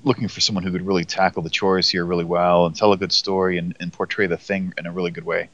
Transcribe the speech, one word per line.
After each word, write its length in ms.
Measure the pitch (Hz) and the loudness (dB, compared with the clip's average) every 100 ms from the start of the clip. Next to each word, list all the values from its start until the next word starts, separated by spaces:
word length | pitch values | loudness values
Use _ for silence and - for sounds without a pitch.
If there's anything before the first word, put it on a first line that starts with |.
looking 240 | 135 123 104 | 0 0 -2
for 140 | - | -2
someone 220 | - 101 | -2 -2
who 80 | 92 | -2
could 140 | 90 92 | -2 0
really 200 | 95 85 | 0 0
tackle 360 | - 92 95 | 0 0 0
the 60 | 82 | -4
chores 400 | - 98 92 82 | 0 2 2 2
here 160 | 92 85 | 0 0
really 200 | 87 85 | 0 0
well 400 | 87 87 87 87 | 2 4 4 4
and 100 | 78 | 4
tell 160 | 110 | 4
a 40 | 95 | 4
good 160 | 92 | 2
story 440 | - - 95 92 90 | -2 0 0 0 0
and, 180 | 85 - | -4 -6
and 140 | 87 | -8
portray 340 | - 95 - 95 | -6 -4 -2 0
the 100 | 85 | -2
Thing 360 | - 98 92 - | -4 -4 -4 -8
in 80 | 85 | -8
a 40 | |
really 200 | 87 87 | -4 -4
good 140 | 85 82 | -6 -6
way, 240 | 85 85 | -4 -6